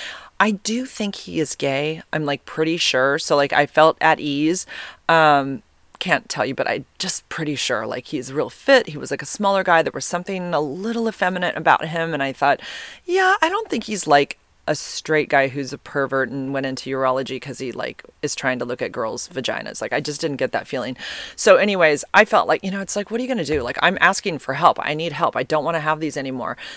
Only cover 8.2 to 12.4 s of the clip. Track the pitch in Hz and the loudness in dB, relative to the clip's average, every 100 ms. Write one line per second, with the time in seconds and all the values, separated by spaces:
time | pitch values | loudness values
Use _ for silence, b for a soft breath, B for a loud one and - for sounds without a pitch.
8.2 | 123 139 117 - - 262 - 147 131 143 | -4 -4 -4 -2 4 6 4 -6 -6 -6
9.2 | 147 - 202 196 190 165 139 135 - 175 | -6 -2 0 2 4 4 4 -2 -4 -6
10.2 | 180 190 175 160 151 160 214 233 226 - | -4 -8 -2 -2 -2 -4 -6 -2 -4 -2
11.2 | 185 180 175 - 160 - 160 165 165 147 | -2 0 -2 0 4 4 2 -4 -2 -2
12.2 | 135 131 | -4 0